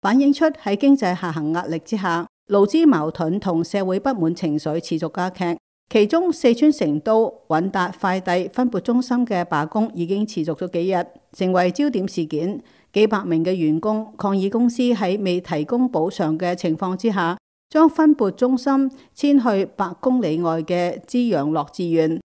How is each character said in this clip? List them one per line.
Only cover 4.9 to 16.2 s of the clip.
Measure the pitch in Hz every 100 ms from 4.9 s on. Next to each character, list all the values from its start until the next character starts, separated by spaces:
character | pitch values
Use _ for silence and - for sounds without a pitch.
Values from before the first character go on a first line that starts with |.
| 160
續 | 160
加 | - 185
劇。 | 180 175 170 _ _ _
其 | 220 214
中， | 330 359
四 | 302 247
川 | 240 302
成 | 294 170 147
都 | 180 220 226 - _
穩 | 160 185
達 | 190 180 190
快 | 196 190
遞 | 185 180 180
分 | - 254
撥 | 214
中 | 175 240
心 | 254 247 240
嘅 | 190
罷 | 175 156 151
工 | 214 220
已 | 170 170
經 | 196 220
持 | 185
續 | 156 156
咗 | 180
幾 | 175 180
日， | 185 175 - _
成 | - 185
為 | 180 180
焦 | 180 294
點 | 220 190
事 | -
件。 | 156 151 170 208 - _ _
幾 | - 214
百 | 208
名 | 196 165
嘅 | 165
員 | 185 156 156
工 | 208 214 220 -
抗 | 202
議 | 196 190
公 | 226 240
司 | 240
喺 | 247 240 190 202
未 | 190 180
提 | 180 160 151
供 | 160 156
補 | 156 165
償 | -